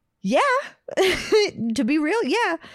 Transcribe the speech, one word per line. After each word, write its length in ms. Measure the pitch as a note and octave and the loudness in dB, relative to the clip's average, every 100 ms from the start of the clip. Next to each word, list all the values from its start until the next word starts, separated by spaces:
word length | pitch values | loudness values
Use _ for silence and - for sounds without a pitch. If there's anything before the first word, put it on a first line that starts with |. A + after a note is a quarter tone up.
| _ _ | _ _
"Yeah." 180 | F#3+ C4+ C#5 B4+ - - - - | -2 2 2 0 -2 -14 -8 0
<laughs> 800 | F#4+ F4 - G#4+ G4+ - A3+ A3+ | 0 0 2 2 2 -2 -4 -2
To 80 | |
be 140 | A#3 D#4 | 0 0
real, 260 | D4+ A4 | 0 0
yeah. 340 | D4 G4+ G#4+ E4 - | 0 0 -2 -4 -8